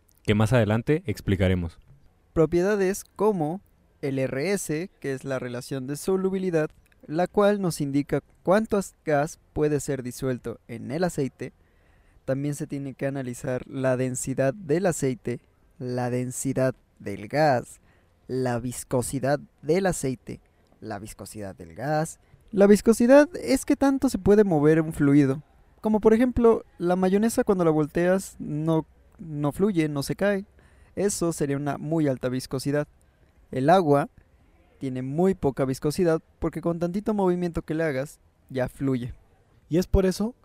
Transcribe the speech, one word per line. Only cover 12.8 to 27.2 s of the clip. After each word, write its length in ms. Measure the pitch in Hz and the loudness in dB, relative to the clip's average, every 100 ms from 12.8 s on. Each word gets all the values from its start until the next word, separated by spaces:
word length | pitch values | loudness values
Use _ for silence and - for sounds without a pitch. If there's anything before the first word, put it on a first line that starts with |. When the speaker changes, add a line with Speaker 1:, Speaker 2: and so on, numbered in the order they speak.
| 139 | -10
Speaker 2:
que 140 | 123 139 | -6 -6
analizar 580 | 139 123 123 139 127 - | -6 -8 -8 -6 -6 -6
la 300 | 135 131 127 | -4 -2 0
densidad 560 | 131 127 - 127 135 | -2 -4 -6 -2 -2
del 320 | 113 139 160 190 | -2 -2 0 0
aceite, 540 | - 135 127 135 117 _ _ _ - | -2 -2 -4 -8 -10 _ _ _ -14
la 320 | 123 123 123 | -8 -4 -4
densidad 640 | 123 127 - 135 131 131 - _ - | -4 -4 -6 -4 0 0 -2 _ -14
del 280 | 104 98 104 | -12 -10 -4
gas, 520 | 143 156 123 - - _ _ _ _ - | 0 2 2 -2 -16 _ _ _ _ -8
la 320 | 131 123 120 | -4 -2 -2
viscosidad 800 | 123 - - 131 113 135 131 143 110 _ | -6 -10 -4 -2 -2 -2 -2 -2 -4 _
del 240 | 139 180 190 | -2 0 0
aceite, 520 | 165 135 123 - - _ _ _ - | -2 -4 -6 -10 -16 _ _ _ -16
la 180 | 107 101 | -12 -12
viscosidad 560 | 104 - 98 107 98 92 | -12 -16 -16 -14 -14 -14
del 180 | 82 | -16
gas. 460 | 82 135 156 165 - _ _ _ | -10 -4 -4 -4 -8 _ _ _
La 160 | 190 202 | 4 8
viscosidad 600 | 208 - 220 240 285 294 - | 8 6 4 8 8 8 0
es 300 | - 269 - | 0 0 2
qué 100 | 285 | 2
tanto 320 | 277 269 262 | 2 2 0
se 120 | 196 | 0
puede 240 | 190 208 | 4 6
mover 380 | 202 156 151 160 | 6 6 6 4
un 120 | 160 | 2
fluido. 480 | 156 143 143 135 143 - _ _ _ | 2 4 6 4 0 -8 _ _ _
Como 180 | 220 214 | -2 2
por 140 | 220 | 4
ejemplo, 500 | 220 254 240 233 220 - - | 4 2 4 4 4 -2 -4
la 180 | 175 180 | -2 2
mayonesa 480 | 185 202 | 2 2